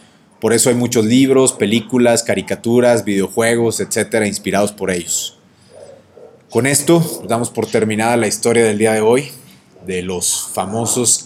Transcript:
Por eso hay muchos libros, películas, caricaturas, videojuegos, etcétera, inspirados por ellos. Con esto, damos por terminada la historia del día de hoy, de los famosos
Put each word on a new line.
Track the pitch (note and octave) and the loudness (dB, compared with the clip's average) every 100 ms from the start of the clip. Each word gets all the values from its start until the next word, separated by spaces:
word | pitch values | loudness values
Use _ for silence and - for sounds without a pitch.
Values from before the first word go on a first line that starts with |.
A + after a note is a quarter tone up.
| - _ _ _ | -20 _ _ _
Por | A2 | 0
eso | A2+ C3+ | 2 2
hay | B2 | 0
muchos | A#2+ A#2 G#2+ | 0 0 2
libros, | B2+ C3+ C3 C3 | 4 4 4 2
películas, | - G#2 A2+ G#2+ B2+ A#2+ A2+ | 0 0 0 0 2 2 2
caricaturas, | - G2 F#2+ F#2+ A2+ A#2+ A#2+ A#2 G2+ | 0 -4 -4 -6 0 2 4 2 0
videojuegos, | G2 F#2 - A2+ A#2 A#2 A2 | -2 -2 0 0 0 0 -2
etcétera, | F#2+ - G2+ A#2 G#2 | -4 -4 -2 -2 -2
inspirados | G2 F#2+ G2 G#2 | -4 -4 -2 -2
por | - F#2+ | -4 -6
ellos. | F2+ E2+ - - - _ _ _ - - - _ - - - _ | -6 -6 -8 -8 -14 _ _ _ -20 -20 -20 _ -20 -20 -20 _
Con | A2+ C3 | -2 0
esto, | C#3+ - E3+ E3 - - | 0 4 2 2 -6 -4
damos | A2+ A#2+ | -4 -4
por | - G#2+ | -4 -2
terminada | A2+ G#2+ G#2+ A2+ A#2+ | 0 0 0 0 0
la | G#2+ | 0
historia | - A#2+ A#2 A2+ | -2 0 2 2
del | G#2 | 2
día | A2 | 0
de | A2 | 2
hoy, | A2 B2 C#3+ - - - _ - F2+ | 2 2 0 -12 -20 -20 _ -18 -10
de | F#2 | -8
los | F#2 F2+ E2+ - - | -6 -4 -4 -6 -6
famosos | - F#2+ A2 A2+ B2+ A2+ - | -6 -4 -4 -2 0 0 0